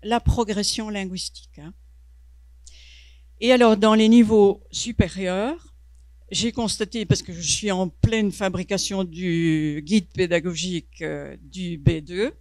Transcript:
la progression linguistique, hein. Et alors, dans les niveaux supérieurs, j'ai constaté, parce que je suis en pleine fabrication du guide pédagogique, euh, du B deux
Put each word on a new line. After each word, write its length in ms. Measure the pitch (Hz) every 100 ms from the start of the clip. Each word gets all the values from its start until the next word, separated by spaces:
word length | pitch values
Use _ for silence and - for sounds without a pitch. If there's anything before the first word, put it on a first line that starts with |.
la 160 | 208 233
progression 680 | - - 220 208 202 - 214
linguistique, 720 | 208 190 185 - - - -
hein. 120 | 151 - _ - - - - - - - - - - - - - - -
Et 140 | 226
alors, 240 | 254 240 220
dans 180 | 214
les 140 | 220 220
niveaux 560 | 233 220 220 202 196 -
supérieurs, 1040 | - - 226 180 180 190 185 220 339 - - - - - - -
j'ai 220 | 180 220
constaté, 520 | 233 220 - 208 233 202
parce 160 | -
que 100 | -
je 80 | 170
suis 300 | 160 - 214
en 180 | 185 185
pleine 440 | - 233 226 208
fabrication 720 | 170 196 180 185 196 - 196
du 760 | 185 165 180 165 165 160 151 147
guide 220 | 147 214 180
pédagogique, 880 | - 180 170 165 165 175 175 - -
euh, 340 | 156 151 143 139
du 360 | 143 180 180 165
B 240 | 139 160
deux 320 | 151 180 233 -